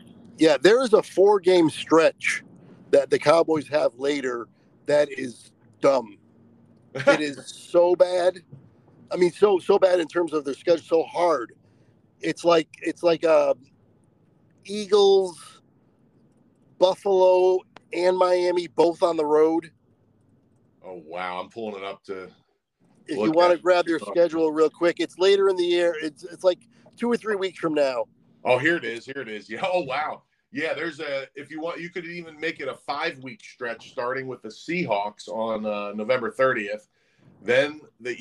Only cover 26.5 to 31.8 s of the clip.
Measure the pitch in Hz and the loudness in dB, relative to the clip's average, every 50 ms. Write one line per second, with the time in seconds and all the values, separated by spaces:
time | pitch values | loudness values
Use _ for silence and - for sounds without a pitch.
26.5 | 180 - _ _ _ _ _ _ _ _ 233 240 240 226 - 214 214 190 190 190 | 0 0 _ _ _ _ _ _ _ _ -4 -2 -2 -2 -2 -6 -6 -4 -4 -8
27.5 | 160 - - 165 151 151 143 135 131 120 110 - _ _ _ _ _ _ _ - | -8 -6 -6 -2 0 0 0 0 -2 -4 -6 -8 _ _ _ _ _ _ _ 0
28.5 | 127 123 131 160 170 165 127 113 117 117 - 127 135 139 127 110 107 107 104 101 | 0 2 2 0 -2 -2 -4 -8 -10 -10 -12 -14 -12 -12 -12 -12 -12 -14 -12 -12
29.5 | 110 117 156 190 185 180 160 131 127 143 151 147 123 87 _ _ _ _ _ _ | -10 -6 -6 -2 -2 -2 -4 -4 -6 -6 -6 -6 -8 -12 _ _ _ _ _ _
30.5 | - 135 151 160 - - 160 170 151 135 160 147 139 135 135 135 _ 143 143 135 | -10 -8 -6 -6 -6 -6 -8 -10 -10 -10 -10 -8 -8 -8 -8 -10 _ -20 -18 -16
31.5 | 151 156 156 165 165 139 | -14 -10 -10 -10 -10 -10